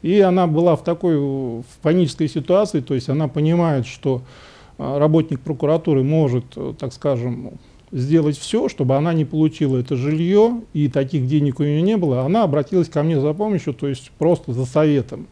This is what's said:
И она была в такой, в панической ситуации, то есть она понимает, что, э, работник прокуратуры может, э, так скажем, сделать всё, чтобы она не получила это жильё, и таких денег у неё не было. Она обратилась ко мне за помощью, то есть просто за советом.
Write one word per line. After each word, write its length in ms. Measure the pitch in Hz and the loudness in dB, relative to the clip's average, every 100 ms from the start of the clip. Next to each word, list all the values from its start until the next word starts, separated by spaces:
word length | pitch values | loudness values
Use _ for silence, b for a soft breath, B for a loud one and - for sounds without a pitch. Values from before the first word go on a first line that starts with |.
И 180 | 160 202 | 2 4
она 280 | 190 180 175 | 4 4 2
была 280 | 156 175 151 | 4 4 2
в 80 | |
такой, 340 | - 170 180 151 | 0 -2 0 0
в 480 | 139 135 127 117 127 - | 0 -4 -4 -8 -12 -4
панической 480 | 151 175 160 - 156 | 0 2 2 0 -4
ситуации, 500 | 160 135 185 208 160 | -4 0 2 2 -2
то 140 | 127 | -2
есть 160 | 135 - | -4 -2
она 180 | 139 151 | -2 -2
понимает, 580 | 147 156 175 170 139 120 | 0 0 2 2 0 -4
что, 360 | - 143 127 127 B B B B - | -6 -4 -4 -6 B B B B -10
э, 200 | 143 143 | -6 0
работник 420 | 156 160 160 131 | 2 2 0 -6
прокуратуры 640 | - 131 147 160 160 135 | -6 -4 0 0 0 0
может, 420 | 135 160 143 123 - - | 2 2 2 0 -4 -10
э, 180 | 143 - | -10 -8
так 160 | 127 | -12
скажем, 580 | - 147 123 123 120 123 - b b _ | -6 -4 -2 -4 -8 -12 -16 b b _
сделать 460 | 143 135 165 151 143 | -6 0 2 2 -2
всё, 320 | - 220 262 | -4 -2 -2
чтобы 260 | - 127 135 | -2 0 2
она 180 | 160 | 0
не 120 | 165 147 | 0 -2
получила 520 | 156 156 156 147 131 | 0 0 0 0 0
это 180 | 123 135 | -2 -2
жильё, 680 | 139 156 170 202 226 240 - | -2 -2 2 4 4 0 -6
и 140 | 147 143 | -2 0
таких 400 | 139 131 151 127 | 0 -2 -2 0
денег 320 | 151 147 131 | 0 0 -2
у 40 | |
неё 180 | 147 147 | -2 0
не 160 | 185 220 | 0 0
было. 240 | 165 123 | 0 0
Она 220 | 131 214 | 0 0
обратилась 460 | 196 143 135 185 165 | 2 0 0 0 0
ко 140 | 156 | -2
мне 160 | 156 156 | 0 0
за 140 | 143 | 0
помощью, 400 | 156 214 185 - | -2 -2 -2 -4
то 140 | 131 139 | -6 -6
есть 240 | 131 - - | -6 -10 -2
просто 360 | 160 175 - | 0 0 -2
за 120 | 120 127 | -6 -2
советом. 640 | 151 156 143 - - - | 2 2 2 -2 -12 -16